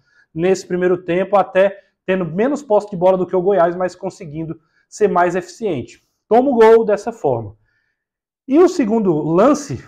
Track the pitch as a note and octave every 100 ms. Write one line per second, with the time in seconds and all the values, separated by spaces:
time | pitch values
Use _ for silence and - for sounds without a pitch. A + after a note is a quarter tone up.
0 | _ _ _ D#3+ F3+ F#3+ - F3+ F3+ F3+
1 | F3+ F3 F#3+ G3+ F#3 F#3 G3 G3 _ _
2 | - F#3+ E3+ E3+ A#3+ D4 - G#3 G3+ F3+
3 | F3+ F#3 F3+ F#3+ F3+ G3 E3+ F3+ F#3 -
4 | F#3+ - E3+ D3+ D#3+ E3 _ _ _ -
5 | G3+ F3+ F3 F3+ F3+ - A3 D3 A2 -
6 | _ _ _ A3+ C4+ A#3 A3 A3+ G#3+ G3+
7 | A#3 A3+ D3+ A#2 A2 - _ _ _ _
8 | _ _ _ _ - C#4 F4 F4+ A3 A3+
9 | F#3+ D3+ D3+ E3+ A#3 C#4 - B2+